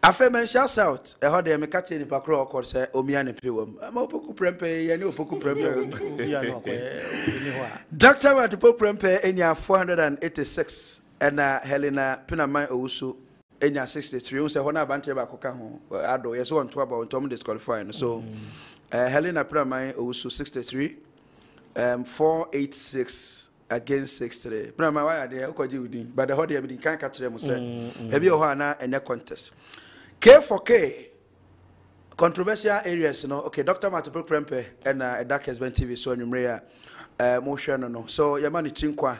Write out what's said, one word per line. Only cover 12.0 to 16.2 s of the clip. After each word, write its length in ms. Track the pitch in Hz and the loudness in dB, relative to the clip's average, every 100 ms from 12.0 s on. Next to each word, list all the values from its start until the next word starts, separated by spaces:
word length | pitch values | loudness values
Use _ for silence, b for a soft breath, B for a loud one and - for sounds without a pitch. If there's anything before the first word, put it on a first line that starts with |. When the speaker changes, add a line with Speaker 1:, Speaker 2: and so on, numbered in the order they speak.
| 135 131 - | -2 -4 -6
Speaker 1:
Pinamai 420 | 165 143 143 147 | -2 0 0 0
Owusu, 460 | 127 127 - 131 - - _ _ _ | -2 -2 -4 -6 -10 -18 _ _ _
Enya 280 | 143 143 127 | 0 2 -4
sixty-three. 540 | 156 - 127 123 135 | -6 -6 -8 -6 -4
We 80 | 151 | -2
say, 100 | 147 | -2
"Hona 280 | 139 156 139 | -2 -2 -2
Bante 260 | 139 139 | -4 -4
ba 140 | 135 117 | -6 -6
koka 280 | 123 135 127 | -8 -10 -10
ho, 240 | 110 - - | -14 -16 -10
uh, 240 | 95 82 | -6 -2
Ado, 180 | 127 | -2